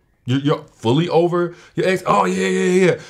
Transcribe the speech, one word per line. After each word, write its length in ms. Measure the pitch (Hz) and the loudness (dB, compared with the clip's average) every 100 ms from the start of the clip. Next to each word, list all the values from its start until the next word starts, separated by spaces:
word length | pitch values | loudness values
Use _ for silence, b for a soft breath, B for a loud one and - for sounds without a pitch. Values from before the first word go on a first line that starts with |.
| _ _ | _ _
you're, 160 | - 135 | -4 -2
you're 240 | 143 143 - | 0 -4 -6
fully 360 | _ 151 143 175 | _ 0 0 2
over 460 | 160 170 175 170 B B - | 0 2 0 -4 B B -4
your 100 | 180 | -2
ex?" 160 | 190 - | -2 0
"Oh, 180 | 202 | 0
yeah, 240 | 185 185 190 | 0 -2 -2
yeah, 380 | 185 185 185 180 | 0 2 4 2
yeah." 140 | 127 | 0